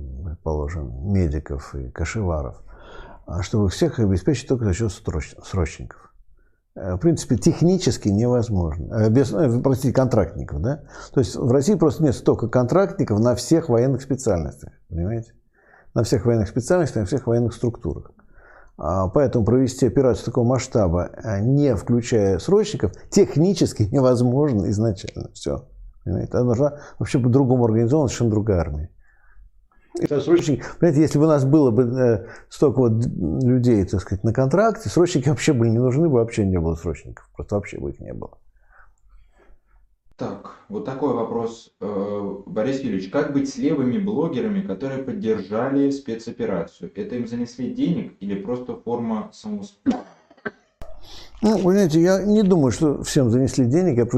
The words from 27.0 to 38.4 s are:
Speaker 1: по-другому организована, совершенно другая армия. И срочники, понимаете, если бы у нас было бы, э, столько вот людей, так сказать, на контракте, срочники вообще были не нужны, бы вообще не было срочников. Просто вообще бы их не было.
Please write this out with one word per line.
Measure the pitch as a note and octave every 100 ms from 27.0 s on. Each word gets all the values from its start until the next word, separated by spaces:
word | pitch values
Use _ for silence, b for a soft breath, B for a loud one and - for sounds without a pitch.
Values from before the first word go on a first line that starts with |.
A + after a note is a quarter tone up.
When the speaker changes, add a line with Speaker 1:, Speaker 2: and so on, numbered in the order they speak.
| A2+ D3
Speaker 1:
по-другому | B2 B2 C3+ B2+ A#2+
организована, | A2 A#2 D#3 C#3
совершенно | - A#2+
другая | G#2 G#2 F#2
армия. | D#2+ D2 D#2+ _ _ _ _ - - _ _ _ _ F4
И | D#3+
срочники, | D3 C3 E3+ D3 C3 B B
понимаете, | E3+ C#3+
если | D#3 D3
бы |
у | D#3+
нас | D3 C3
было | D#3 C3+
бы, | G#2+
э, | B2 B2+ B2+ A2 - B B
столько | - D3+ A#2
вот | B2 A2 A2
людей, | - D#2+ C3+ B2+ B2+ A#2+ A2 F#2+
так | G2
сказать, | - F#2+ A2+
на |
контракте, | G#2+ C3+ E3+ A3 - -
срочники | - F3 E3+ B2+
вообще | D3 -
были | C3+ A#2
не | A2
нужны, | B2+ B2 E3+
бы | B2+
вообще | A2 - G2
не | F#2
было | E2 E2
срочников. | F2 D2 - - -
Просто | - D2 G2+
вообще | - -
бы | C#2+
их | -
не | -
было. | A1+ - -